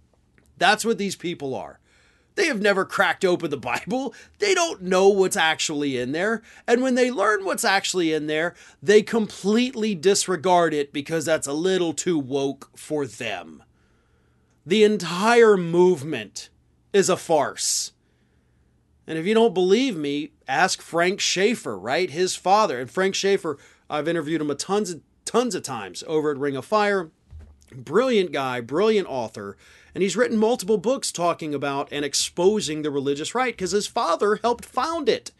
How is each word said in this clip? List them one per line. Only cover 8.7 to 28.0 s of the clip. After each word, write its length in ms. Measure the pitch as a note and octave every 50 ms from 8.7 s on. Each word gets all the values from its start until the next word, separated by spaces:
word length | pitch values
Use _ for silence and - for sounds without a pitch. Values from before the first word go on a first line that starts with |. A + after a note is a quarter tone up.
| - -
they 200 | C#3 D3+ G#3 G#3+
completely 920 | G#3 - - A#3 G#3+ - - - - G3 G#3+ A#3 B3 B3 - A3 G#3+ A3 G3+
disregard 800 | D#3+ C#3 F#3+ G3+ - - - F#3 D#3+ C3 F#3 F3+ F3 E3+ D#3+ D3+
it 200 | D3 C#3+ - -
because 320 | D3 C#3 - E3 E3 C#3
that's 220 | E3 D#3+ D3 -
a 60 | C#3 C#3+
little 380 | D#3 F3 F#3+ F#3+ F#3 F3 E3
too 260 | D3+ - - F#3 F3
woke 540 | D3+ C3+ A#2+ C#3 C#3 C#3 C#3 C3+ - - _ _
for 280 | - - - D#3 D3 C#3
them. 580 | C3+ - - B2 A2 G2 F2 E2+ E2 D#2 C#2 - _ _ _ _ _ _ _ _ _ _ _ _ _ _ _ _ _ _ _ -
The 180 | C#3+ F#3+ A3 G#3
entire 720 | G#3 G#3+ F#3 F3 D#3+ F3 F3 G3+ A3+ A#3+ A#3+ A#3 A3 G#3
movement 920 | F#3+ F3 E3 E3+ F3 F3+ F#3 F3+ C#3+ C3 D#3+ D3 A#2 G#2+ F#2+ - - - - _ _ _ _ _ _ _ _ -
is 160 | G3+ F3 C#3
a 80 | F3+
farce. 760 | - - - E3 D3 C3 G#2+ F#2+ - - - - - - - _ _ _ _ _ _ _ _ _ _ _ _ _ _ _ _ _ _ _ _ _ _ _
And 120 | - D#3+
if 80 | D#3+ D#3+
you 80 | G3 A3
don't 200 | A3 A3+ A#3 E3+
believe 440 | F#3 F#3 F#3 G3 A#3+ C4+ C4+ G3+
me, 340 | D#3+ D3 C#3+ C#3+ D3 D#3 - _ _ -
ask 340 | - C3 D3+ F3+ - - -
Frank 380 | - - D#3+ E3+ E3+ F3+ G3+ -
Schaeffer, 580 | - - - F3 G3 A3+ A#3+ A3 - C#3 G#2+
right? 320 | F#2 F2+ A#2 C3+ E3 F#3 E3+
His 260 | C3+ E3 F#3 F3+ -
father. 440 | - - F3+ G3 G#3+ G#3+ F3+ C3+ A#2+
And 100 | C3 A#2
Frank 260 | - F#3 F#3+ F#3+ F#3
Schaeffer, 420 | - - G3 G3 F#3+ - D#3+ C#3 - - - _ _ _ -
I've 180 | C3+ D3+ C#3+
interviewed 340 | E3 E3+ E3+ D3 D3 E3 D#3
him 80 | D3+ D3
a 60 | C#3
tons 360 | - - - G3 G#3 G#3+ F3+
of, 100 | F3 C#3 _ _ _ _ -
tons 300 | - - A3+ B3+ A#3+ F#3
of 80 | E3+ -
times 400 | - C3 A2+ G2+ F#2 F2 - -
over 240 | - D#3+ D#3 D3 D3+
at 60 | D3
Ring 180 | B2+ C#3+ C#3+ C3+
of 100 | C3+ -
Fire. 460 | - G#3+ G#3+ G#3 G3+ G3+ F#3+ E3+ D#3 _ _ _ _ - - - - - _ _ -
Brilliant 600 | - C3+ A#2+ B2 D3 G#3